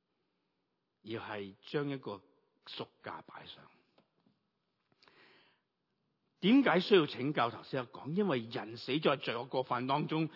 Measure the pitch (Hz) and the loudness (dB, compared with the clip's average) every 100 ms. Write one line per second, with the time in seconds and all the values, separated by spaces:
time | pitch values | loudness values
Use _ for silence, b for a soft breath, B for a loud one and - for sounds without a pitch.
0 | _ _ _ _ _ _ _ _ _ _ | _ _ _ _ _ _ _ _ _ _
1 | 107 110 104 107 98 98 - 151 143 139 | -10 -10 -8 -8 -10 -14 -6 -4 -4 -6
2 | 123 101 - _ _ _ - - 117 _ | -8 -12 -14 _ _ _ -16 -14 -14 _
3 | - - - - 73 71 71 _ _ _ | -14 -14 -14 -18 -18 -20 -20 _ _ _
4 | _ _ _ _ _ _ _ _ _ _ | _ _ _ _ _ _ _ _ _ _
5 | b b b b b b _ _ _ _ | b b b b b b _ _ _ _
6 | _ _ _ _ 180 269 240 170 180 196 | _ _ _ _ 6 8 8 4 6 6
7 | 147 - 131 147 117 113 - 135 117 - | 6 0 -2 0 0 -2 -6 -6 -6 -10
8 | 127 175 202 127 113 117 107 117 - 147 | -4 0 2 0 -2 -8 -8 -10 -4 0
9 | 156 143 - 117 131 131 127 123 131 143 | 2 0 -2 -6 -4 -4 -2 -2 0 0
10 | 151 160 160 | 0 0 -2